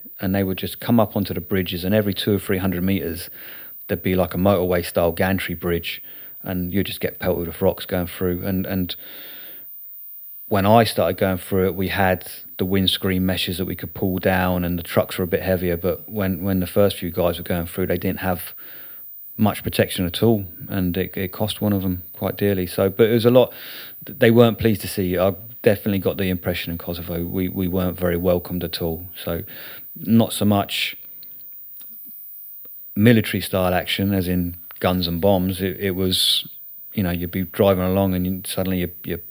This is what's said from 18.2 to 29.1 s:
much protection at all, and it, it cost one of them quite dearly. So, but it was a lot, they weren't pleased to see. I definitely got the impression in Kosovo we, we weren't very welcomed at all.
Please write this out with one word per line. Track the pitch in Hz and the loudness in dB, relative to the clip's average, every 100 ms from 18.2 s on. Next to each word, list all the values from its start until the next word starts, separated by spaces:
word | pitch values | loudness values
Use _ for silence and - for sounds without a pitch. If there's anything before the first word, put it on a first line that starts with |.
| 95 87 - - - - - - - - - - | -2 -4 -6 -16 -20 -20 -20 -20 -20 -20 -14 0
much | 107 - | 0 0
protection | 90 - 101 - 87 | -4 0 0 0 -4
at | - | 2
all, | 113 107 90 - - | 2 2 -2 -12 -6
and | 101 90 90 | -2 -2 -2
it, | 87 98 | -4 -4
it | 92 | -8
cost | - 107 - | -4 -6 -2
one | 104 | 0
of | 98 | 0
them | 95 90 - | -2 -4 -8
quite | - 101 - | -6 -6 0
dearly. | 101 92 90 | 0 0 -2
So, | - 95 | 0 0
but | - 110 | 4 4
it | |
was | 117 120 | 6 8
a | |
lot, | 127 117 - - - - - - | 8 6 0 -18 -18 -20 -18 -12
they | - 120 | 4 6
weren't | 117 117 104 | 8 6 6
pleased | 113 101 | 2 2
to | 92 | -2
see. | - 90 90 | -2 0 2
I | 95 92 - - | 2 0 -12 0
definitely | 117 101 110 98 | 2 2 0 0
got | 92 80 | 0 -2
the | 92 | -2
impression | 90 92 87 - | -2 -2 -4 -4
in | 82 | -8
Kosovo | - 85 85 85 | -8 -8 -6 -6
we, | 85 92 90 | -4 -2 -2
we | 98 90 | -2 -2
weren't | 92 92 87 | 0 -2 -2
very | 90 87 | -2 0
welcomed | 90 87 - 90 | 2 0 0 -6
at | 87 - | -6 -4
all. | 85 82 90 | -4 -6 -10